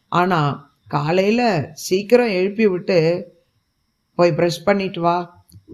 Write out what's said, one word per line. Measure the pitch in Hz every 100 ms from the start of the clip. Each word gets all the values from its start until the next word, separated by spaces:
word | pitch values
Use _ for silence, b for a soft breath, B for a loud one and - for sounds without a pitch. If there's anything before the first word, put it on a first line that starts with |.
| _
ஆனா | 170 185 170 143 - - _ -
காலையில | 147 151 185 202 240 240 170 104
சீக்கிரம் | - - 185 202 247 240
எழுப்பி | 180 190 208 208
விட்டு, | 180 - 180 160 180 - _ _ _ _ _ _ _ _ -
"போய் | 175
பிரஷ் | 156 175 160 202
பண்ணிட்டு | 202 190 175
வா, | 170 175 170 - _ - -